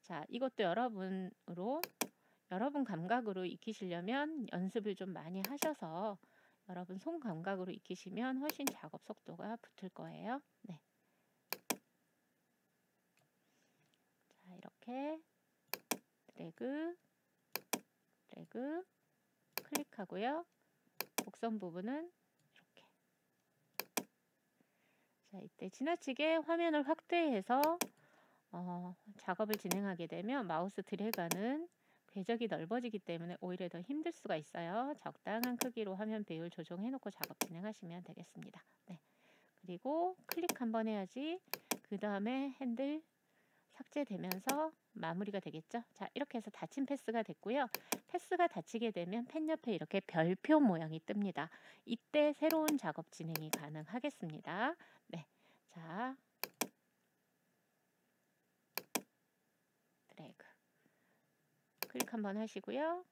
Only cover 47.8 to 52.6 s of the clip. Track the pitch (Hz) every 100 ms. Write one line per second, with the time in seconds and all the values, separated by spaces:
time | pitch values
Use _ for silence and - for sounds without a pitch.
47.8 | - - - 359 - 359 349 - - 226
48.8 | 226 202 175 214 240 320 311 320 - 180
49.8 | 156 196 - 170 160 185 - 311 269 165
50.8 | 160 160 - 208 202 165 160 - - -
51.8 | - 233 _ 302 294 294 302 320